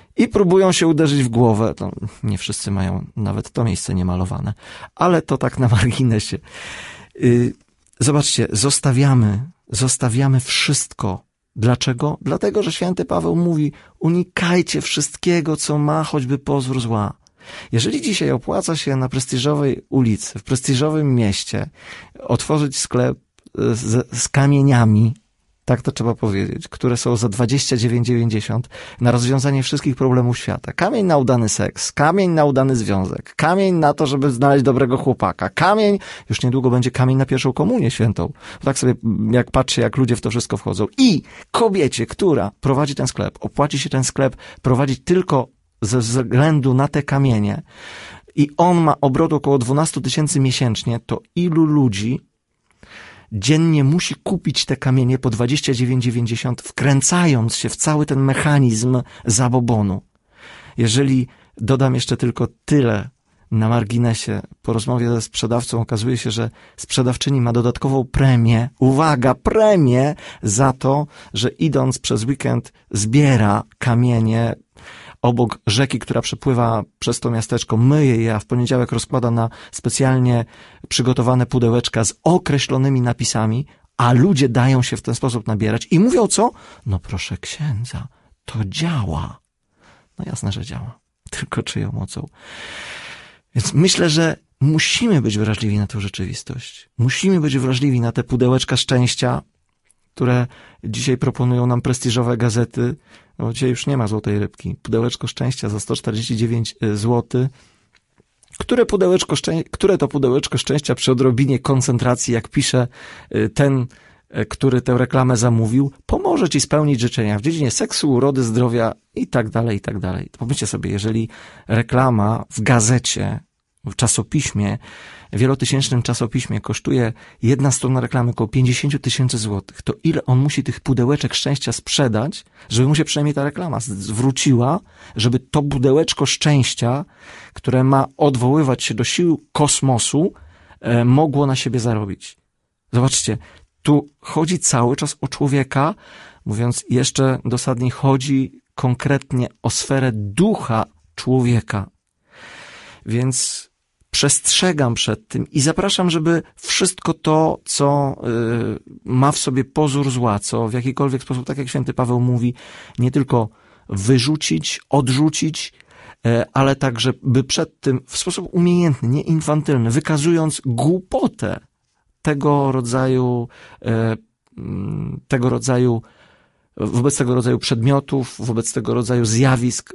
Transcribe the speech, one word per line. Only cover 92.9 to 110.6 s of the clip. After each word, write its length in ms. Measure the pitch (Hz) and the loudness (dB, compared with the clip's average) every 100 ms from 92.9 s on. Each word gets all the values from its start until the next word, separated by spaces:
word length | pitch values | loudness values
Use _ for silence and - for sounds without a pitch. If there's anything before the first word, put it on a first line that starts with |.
| - - - - _ _ | -16 -18 -20 -20 _ _
Więc 200 | - - | -4 -2
myślę, 360 | 135 185 - 175 | 2 2 4 2
że 260 | 151 165 - _ - | 2 0 -2 _ -2
musimy 600 | 135 156 - - 240 175 | 0 2 0 0 2 2
być 160 | 113 104 | 0 -2
wrażliwi 400 | 107 104 110 104 | -2 -2 -2 -2
na 80 | 101 | -2
tę 140 | 104 | -4
rzeczywistość. 920 | 98 - 95 - - 123 - - - - | -8 -6 -8 -10 -12 -14 -14 -20 -12 -2
Musimy 420 | 120 127 185 185 | -2 0 2 2
być 180 | 151 135 | 2 0
wrażliwi 420 | 127 127 143 123 | 0 0 2 2
na 120 | 117 | 0
te 120 | 117 | -2
pudełeczka 520 | 120 131 123 131 - 131 | -2 0 2 2 0 -2
szczęścia, 640 | - 127 123 - 123 127 - _ _ _ _ _ _ | 0 2 2 0 -2 -2 -6 _ _ _ _ _ _
które 320 | - 123 123 123 - - _ | -4 0 2 0 -6 -20 _
dzisiaj 320 | 110 110 127 127 | -8 -4 -2 0
proponują 500 | 131 123 123 123 123 | 0 0 0 2 2
nam 160 | 123 | 0
prestiżowe 540 | 131 123 127 113 120 120 | 0 -2 0 0 0 0
gazety. 600 | 120 110 117 - 120 - _ - _ - | 0 0 -2 0 -2 -4 _ -20 _ -8
No, 140 | 113 | -6
dzisiaj 180 | 117 131 | -2 -2
już 160 | 120 - | -2 -2
nie 100 | 139 | -2
ma 100 | 107 | 0
złotej 320 | 107 104 101 | -2 -2 -2
rybki. 360 | 101 - 135 135 | -4 -6 -10 -10
Pudełeczko 440 | - 110 117 - 117 | -4 -2 -2 -4 -8
szczęścia 420 | - 123 127 110 | -6 -6 -4 -6
za 120 | 104 | -6
sto 160 | - 113 | -6 -6
czterdzieści 400 | - 107 113 117 | -4 -6 -4 -2
dziewięć 400 | 113 117 110 - 113 | -2 -2 -4 -4 -4
złotych. 540 | 104 110 120 117 127 131 - _ _ _ _ _ _ _ _ _ - | -2 0 0 0 -2 -2 -4 _ _ _ _ _ _ _ _ _ -10
Które 280 | - 247 226 | -2 0 2
pudełeczko 500 | 202 185 180 - 151 | 2 2 2 0 -4
szczę-, 280 | - 165 - | -2 -4 -4
które 280 | - 196 185 | -2 0 2
to 100 | 135 | 0
pudełeczko 500 | 147 135 131 - | 0 0 0 -2
szczęścia 360 | 127 | -4